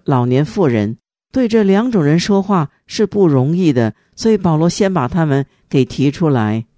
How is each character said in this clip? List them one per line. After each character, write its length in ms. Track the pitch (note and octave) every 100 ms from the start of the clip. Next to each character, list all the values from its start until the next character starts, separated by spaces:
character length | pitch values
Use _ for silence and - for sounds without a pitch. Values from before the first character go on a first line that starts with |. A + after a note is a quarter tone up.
| -
老 200 | C3 B2
年 200 | B2+ D3+
妇 200 | G#3+ D#3+
人。 320 | A#2 G#2 A#2 _ _ _
对 140 | C4 A#3+
这 160 | A3
两 260 | G3 G3 B3+
种 140 | A3
人 160 | C#3+ E3
说 240 | F#3+ G3
话 280 | G3 F#3+ C#3+ _ -
是 180 | - G3+
不 200 | G#3 F3+
容 300 | C3+ C3+ F3
易 160 | F3
的， 220 | B2 A2 - _ -
所 120 | A3+
以 80 | G#3+
保 200 | F3+ D#3
罗 100 | E3+
先 260 | - G3
把 140 | F3+ B2
他 180 | F3+ D#3+
们 200 | C#3 C#3 _ _
给 160 | C#3 B2
提 260 | - C3+
出 160 | C3+ D#3+
来。 380 | C3 G#2+ A2 A#2